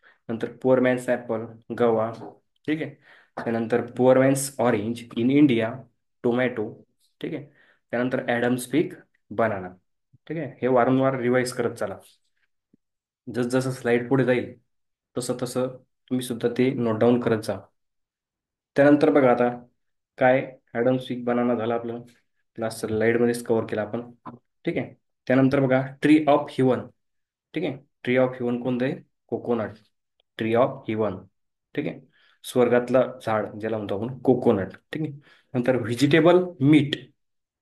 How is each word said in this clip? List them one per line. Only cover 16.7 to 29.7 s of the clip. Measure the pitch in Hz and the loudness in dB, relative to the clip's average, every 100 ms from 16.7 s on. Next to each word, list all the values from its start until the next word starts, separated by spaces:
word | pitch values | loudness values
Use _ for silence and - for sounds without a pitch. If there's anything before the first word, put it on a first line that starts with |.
note | 131 117 107 | 0 -2 2
down | 117 123 | 4 4
करत | 120 113 | 2 -2
जा. | - 98 - _ _ _ _ _ _ _ _ _ _ - | -4 -8 -12 _ _ _ _ _ _ _ _ _ _ 2
त्यानंतर | 143 147 151 | 6 6 4
बघा | 147 131 | 4 4
आता | 120 120 - - _ _ _ _ - | 4 0 -2 -12 _ _ _ _ 0
काय | 127 131 - - _ | 2 2 0 -12 _
ॲडम्स | 117 123 127 - | -2 0 0 -2
फिग | 123 | -8
banana | 120 120 120 117 | -4 0 0 -2
झालं | 110 | -2
आपलं, | 117 117 117 117 _ _ _ _ - | -4 -6 -10 -14 _ _ _ _ -8
Last | 113 - 107 | -8 -6 -4
स्लाइडमध्येच | 110 110 117 120 120 | 0 2 2 2 0
cover | - 113 110 | -2 -2 -2
केलं | 107 | -4
आपण, | 104 117 120 - - 120 | -6 -8 -10 -16 -20 -20
ठीक | _ _ - 160 | _ _ -8 -6
आहे? | 123 - _ _ - | -8 -12 _ _ 0
त्यानंतर | 127 135 139 | 2 4 4
बघा | 135 131 139 - 147 | 2 2 0 -2 4
tree | 151 147 | 4 4
of | 147 - - | 2 0 0
heaven, | 131 113 104 _ _ _ _ _ _ | 0 0 -4 _ _ _ _ _ _
ठीक | 160 | -8
आहे? | 165 135 | -6 -8
tree | _ _ - 127 127 | _ _ -2 2 0
of | - | 0
heaven | 120 120 | -4 -4
कोणतं | 123 123 131 | -4 -2 -2
आहे? | - - _ _ | -6 -12 _ _
Coconut, | 113 - 120 101 | -6 -2 -2 -4